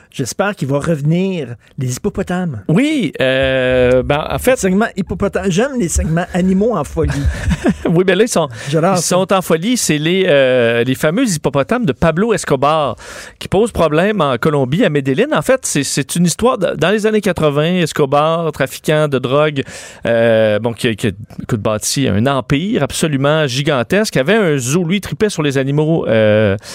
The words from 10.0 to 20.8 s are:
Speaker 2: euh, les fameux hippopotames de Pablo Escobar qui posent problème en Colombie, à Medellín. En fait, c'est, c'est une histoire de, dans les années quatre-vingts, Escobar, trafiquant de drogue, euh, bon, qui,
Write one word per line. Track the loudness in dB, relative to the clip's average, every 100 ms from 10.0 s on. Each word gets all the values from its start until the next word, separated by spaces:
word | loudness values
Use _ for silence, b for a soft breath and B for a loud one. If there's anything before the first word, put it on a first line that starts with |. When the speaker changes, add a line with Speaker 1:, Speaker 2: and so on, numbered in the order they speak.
| 0 2 4
Speaker 2:
euh, | 4 4 4 4 2
les | 0 0
fameux | 0 0 0
hippopotames | 0 -2 -2 0 0 0
de |
Pablo | 0 0 2 0
Escobar | 0 0 0 2 2 0 -4 B B B -16
qui | -2
posent | 0 0
problème | 2 2 2 2 2
en | 0 0
Colombie, | 0 0 0 2
à | 2
Medellín. | 2 0 0 0
En | 0
fait, | 2 0
c'est, | 0 -2
c'est | -2 -4 -4 0
une | 0
histoire | 2 0 0
de, | -2 0
dans | 0
les | 2 0
années | 0
quatre-vingts, | 0 0 0 2 0 0
Escobar, | 0 0 0 2 2 0 -2
trafiquant | -4 -6 -4 0 0 2
de | 0
drogue, | 0 2 2 -2 B B B B 0
euh, | 2 4 4 4 2
bon, | -2
qui, | -2